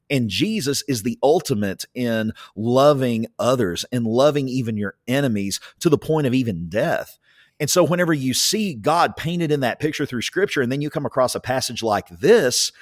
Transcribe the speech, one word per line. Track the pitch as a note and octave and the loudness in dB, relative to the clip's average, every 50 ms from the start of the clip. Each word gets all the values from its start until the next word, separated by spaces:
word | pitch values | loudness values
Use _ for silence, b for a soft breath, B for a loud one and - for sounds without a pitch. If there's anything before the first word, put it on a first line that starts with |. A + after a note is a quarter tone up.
| B - | B -2
And | C#3+ C3 A#2+ | 0 0 0
Jesus | G#2 F#2 F#2+ D3+ G#3+ A3 G#3 C3 C3+ C#3 - - | 0 0 -2 -2 -2 -2 -2 -2 -2 -4 -4 -2
is | - C3+ A2 F#2+ | -4 -4 -2 -2
the | B2 A#2 - | -4 -4 0
ultimate | A#2+ C#3 D#3+ F3 - - C3 G2+ G#2 G2 F#2 - - - - | 2 4 4 2 2 -2 -2 -2 -2 -4 -4 -6 -10 -12 -6
in | B2 B2 A#2 A2+ A2 A2 A2 - B B B B | -4 -2 -2 -2 -2 -2 -4 -6 B B B B
loving | G2 A2 A#2+ B2 C3 C#3 D3 D3 C3 C3 B2 A#2 A2 A2+ - _ | -6 -2 2 4 6 6 6 4 4 2 0 0 -2 -4 -6 _
others | - G2+ A#2+ C3 B2 A2 F2+ E2+ - - - | -2 0 0 2 2 0 0 -2 -4 -6 -4
and | B2 B2 A#2 | -4 -2 -2
loving | A2 A2 B2 C#3 D3+ C#3 D3 C3+ C3 | 0 2 4 4 4 4 2 -2 -2
even | B2 C3 A#2+ A#2 A2 | -4 -4 -4 -4 -4
your | G#2 G#2 G2 - _ - | -4 -6 -6 -8 _ -6
enemies | - B2+ C#3 C#3+ C3 G#2+ G2+ G2 G2 - - B B B B | -2 -2 0 0 0 0 -2 -2 -4 -6 -8 B B B B
to | - E3+ | 2 2
the | D3+ - | 2 2
point | - - D#3+ D#3 C#3+ | 0 0 0 0 0
of | B2 A#2+ | 2 0
even | C3 B2+ A2+ F#2+ E2 F2 | 0 0 -2 -4 -6 -6
death. | E2 E2+ A2 C#3+ E3+ B2+ - - - - _ b b b b b b b | -4 -2 -2 0 0 -2 -4 -4 -8 -16 _ b b b b b b b
And | b D3+ C#3 | b -2 0
so | - F#3 E3+ | 2 2 4
whenever | C3+ F3 F3 F3+ E3 D#3+ | 2 2 0 2 0 0
you | C#3+ C3 C3 B2 | 0 0 -2 0
see | - - - - A3 G#3+ G3 C#3+ | 0 0 0 0 -2 -2 -4 -4
God | A2 F#2+ C#3+ D#3 F3 D#3 A#2 - | -2 0 0 2 2 2 0 0
painted | - - D#3 F3 F3 E3+ D3 | -4 -6 -4 -2 -2 0 0
in | D3+ C#3+ | 0 0
that | C3 A#2 - - | 0 -2 -2 -2
picture | C#3+ D#3 D3 - D3 | -4 -4 -2 -2 -4
through | - B2+ A#2 - | -4 -4 -6 -6
Scripture, | - - F3+ G3 G3+ - D3+ | -4 -2 -2 -2 0 0 0
and | B2 A#2+ | 0 0
then | C3 C#3+ | 0 -2
you | D3 D3 | -4 -4
come | - D#3 C#3 | -4 -4 -6
across | A#2+ - C3+ B2+ A#2+ - | -2 2 2 2 2 0
a | - | -4
passage | - B2 B2+ C3 - - A#2 G#2+ | -4 -2 -2 -2 -2 -4 -6 -2
like | A2+ A2 G2+ G2 - - | 0 0 0 0 -2 -6
this, | F2 E2 A2 E3+ A#3 A3+ D3 B2 - - - - B B | -8 0 4 6 6 6 4 2 0 0 -2 -4 B B